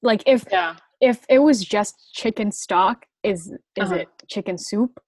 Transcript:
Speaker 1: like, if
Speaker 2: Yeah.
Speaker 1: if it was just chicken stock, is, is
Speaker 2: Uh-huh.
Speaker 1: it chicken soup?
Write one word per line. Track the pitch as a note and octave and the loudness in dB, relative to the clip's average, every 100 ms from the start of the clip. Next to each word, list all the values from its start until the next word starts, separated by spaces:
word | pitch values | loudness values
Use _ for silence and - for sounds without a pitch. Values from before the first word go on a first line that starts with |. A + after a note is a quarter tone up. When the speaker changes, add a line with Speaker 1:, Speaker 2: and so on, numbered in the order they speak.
Speaker 1:
like, | A#3+ G#3+ - | 0 0 2
if | C4 - | 2 2
Speaker 2:
Yeah. | F#3+ E3+ E3 _ _ | -2 -2 -6 _ _
Speaker 1:
if | B3+ A#3 _ | 0 0 _
it | C4 | 4
was | D4 B3+ | 6 4
just | F#3 G#3 G#3 - _ | 0 -2 -4 -8 _
chicken | - A3+ A3 G#3 | -8 -6 -4 -6
stock, | - - F3+ F#3+ A#3 _ _ | -6 -4 2 2 0 _ _
is, | G#3+ F#3+ E3 | -4 -4 -8
is | - _ - | -18 _ -6
Speaker 2:
Uh-huh. | G3+ F4+ | -4 -4
Speaker 1:
it | - _ _ | -6 _ _
chicken | - G3 F#3 | -10 -8 -8
soup? | - G#3 B3 - | -6 -2 -2 -4